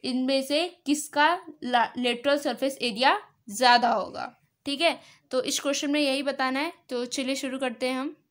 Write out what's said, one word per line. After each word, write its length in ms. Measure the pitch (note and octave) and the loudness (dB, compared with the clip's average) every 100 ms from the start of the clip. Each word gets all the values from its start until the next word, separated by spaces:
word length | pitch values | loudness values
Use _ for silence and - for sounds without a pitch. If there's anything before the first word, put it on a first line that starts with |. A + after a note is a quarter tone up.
इनमें 380 | - B3 B3+ C4+ | -4 -2 0 0
से 400 | C4 C#4+ F4 - - | 0 0 -2 -6 -2
किसका 560 | D4 - C#4+ D4+ F4+ F4 - | -2 -2 2 2 2 -4 -12
ला-, 340 | B3 B3 A#3 - | 0 2 2 0
लेटरल 400 | B3 A#3+ C#4 C#4+ | -2 0 2 2
सरफेस 400 | D4 A#3+ C4+ C4+ | 0 -2 -4 -2
एरिया 400 | A#3+ G#3 C4 G4 - _ - | -4 2 4 2 -2 _ -14
ज़्यादा 380 | G3+ B3 A#3+ A#3 | 2 6 6 6
होगा, 480 | A3+ F#3 - - - _ _ - | 0 -2 -8 -10 -12 _ _ -8
ठीक 140 | C#4 | 0
है। 200 | E4 C4+ - - _ | 0 0 -10 -20 _
तो 120 | C4 | -4
इस 180 | B3+ C4+ | -2 -2
क्वेश्चन 300 | C#4+ C#4 D4 | -2 -2 0
में 100 | D4 | 2
यही 220 | D4 C4+ | 2 0
बताना 380 | C#4 C4 C4 C4 | -2 -2 -2 -2
है। 120 | D#4 - _ | -4 -6 _
तो 160 | B3 | -8
चलिए 300 | B3 C4+ B3+ | -6 -4 -4
शुरू 240 | C4+ C4+ C4 | -4 -4 -4
करते 300 | C4 A3+ B3+ | -4 -4 -4
हैं 100 | B3+ | -2
हम। 180 | C#4 D4+ _ | -6 -10 _